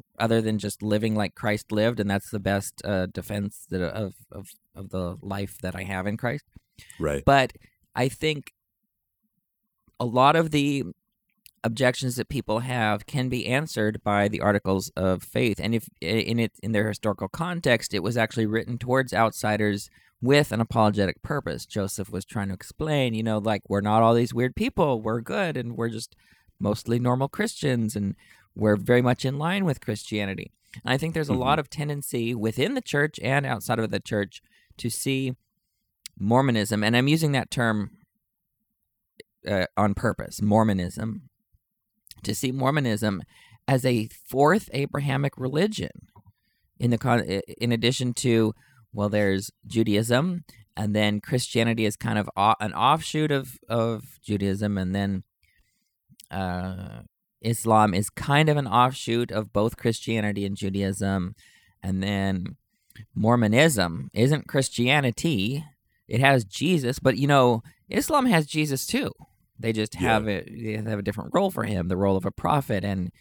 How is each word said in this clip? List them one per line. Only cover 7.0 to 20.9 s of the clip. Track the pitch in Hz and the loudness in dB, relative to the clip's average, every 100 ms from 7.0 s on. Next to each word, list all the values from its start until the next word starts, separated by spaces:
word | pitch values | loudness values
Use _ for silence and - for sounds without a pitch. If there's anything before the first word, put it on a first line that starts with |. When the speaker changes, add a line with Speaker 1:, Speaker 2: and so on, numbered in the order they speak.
| 80 69 | -2 0
Speaker 1:
But | 101 139 127 - _ _ _ | 4 4 4 -4 _ _ _
I | - 127 | -2 -2
think | - 156 147 - _ _ _ _ _ _ _ _ _ _ _ _ _ _ _ | 0 -4 -4 -8 _ _ _ _ _ _ _ _ _ _ _ _ _ _ _
a | 123 | -2
lot | 120 135 | 4 4
of | 160 160 | 4 2
the | 151 143 139 90 - _ _ _ _ - _ | 2 2 0 -4 -10 _ _ _ _ -20 _
objections | 117 110 127 127 131 123 | -4 2 0 2 -4 -4
that | - | -4
people | 143 - 110 | -6 -2 -2
have | 127 127 107 104 - | -2 0 0 0 -4
can | - 127 | -4 -2
be | 123 104 | -4 -2
answered | 127 156 - 107 110 | -2 -2 -2 -2 -2
by | - 101 101 | 0 2 2
the | 107 | 2
Articles | 101 101 95 95 - - | 2 2 0 -2 -2 -2
of | 92 92 | 0 0
Faith. | - 117 123 98 | -2 -2 0 0
And | 98 | -2
if | 117 - _ | -2 -4 _
in | 80 110 - 117 | -4 -2 0 -2
it, | 113 - | -2 -4
in | 101 | -2
their | 107 107 | 0 0
historical | 101 107 95 95 | -2 -4 -4 -6
context, | - 170 175 139 117 - | -6 -6 -2 2 2 0
it | 104 | -4
was | 87 120 | -2 0
actually | 110 - 110 | -2 0 0
written | 110 - 120 | 0 -2 -8
towards | 123 131 127 | 0 0 0
outsiders | 104 113 - 107 107 107 101 - _ _ _ | 2 0 0 -2 0 0 0 -6 _ _ _
with | 120 143 151 | 4 4 4
an | 110 | 0
apologetic | 113 117 107 | 0 4 4